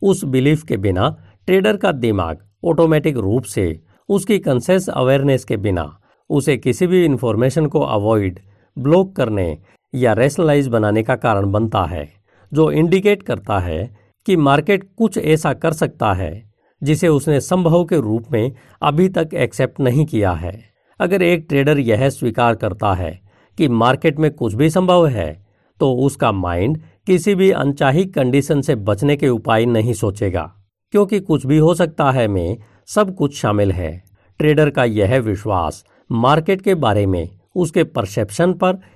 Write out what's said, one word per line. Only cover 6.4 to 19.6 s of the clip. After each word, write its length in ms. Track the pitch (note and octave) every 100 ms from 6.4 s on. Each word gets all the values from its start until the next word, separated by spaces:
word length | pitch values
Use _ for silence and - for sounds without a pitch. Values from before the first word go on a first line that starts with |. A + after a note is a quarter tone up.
| D#3 B2+
किसी 300 | C3 A#2+ F3+
भी 180 | F3+
इन्फॉर्मेशन 640 | E3 B2+ A#2+ G#2+ B2+ E3 D3+
को 140 | D#3
अवॉइड, 600 | C#3 A2+ G#2 A2 F#2+ F2 _ _ _ -
ब्लॉक 380 | B2+ F3 F#3+ F#3+
करने 420 | A#2+ G#2 E2+ D2+ _ _ _
या 180 | C3 B2
रैशनलाइज 560 | G#2+ C#3 C#3 D#3+ D3 C3+
बनाने 340 | A2+ G#2+ G#2+
का 140 | A2 C3
कारण 360 | A#2+ G2+ G2
बनता 320 | G#2 A2 G#2+
है, 280 | E2+ E2+ C#2+ _ _ _ -
जो 180 | C#3 D3+
इंडिकेट 520 | D3 E3 F#3+ G3+ G3+
करता 360 | - A2 - G2+
है 380 | F2 D#2+ A2 - _ _ -
कि 100 | F3+
मार्केट 520 | C#3+ C#3+ D#3 G3 - -
कुछ 220 | A3+ -
ऐसा 340 | D3+ D#3 D#3
कर 200 | C3 E3
सकता 400 | D#3+ D#3 - A2
है 420 | F#2 F2 G2 - _ _ -
जिसे 260 | C3+ D#3 F3
उसने 320 | D3 D#3 C#3+
संभव 440 | - F#3 E3+ F3
के 120 | E3 E3+
रूप 280 | A2 A2+ A#2
में 200 | A#2 B2 - _ -
अभी 260 | D3+ D3 F#3+
तक 200 | F3+ D#3+
एक्सेप्ट 460 | D#3+ B2 -